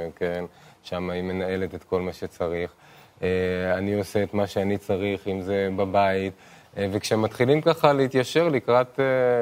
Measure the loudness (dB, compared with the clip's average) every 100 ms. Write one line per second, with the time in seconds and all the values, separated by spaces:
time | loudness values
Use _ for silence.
0 | -8 -6 -4 -4 -8 -14 -20 _ -10 -6
1 | -4 -4 -4 -4 -2 -4 -4 -8 -4 -4
2 | -4 -8 -12 -6 -4 -2 -6 _ -20 -20
3 | -20 -6 -2 0 0 -2 -2 -2 0 -2
4 | 0 -2 0 -2 -2 0 0 -2 -2 -2
5 | -2 -4 -4 -4 -2 -2 0 0 0 2
6 | 4 2 -2 -6 -20 -20 -16 -6 -2 -2
7 | 0 0 0 2 2 4 2 4 4 4
8 | 2 2 2 2 2 0 4 2 2 0
9 | 0 2 2 2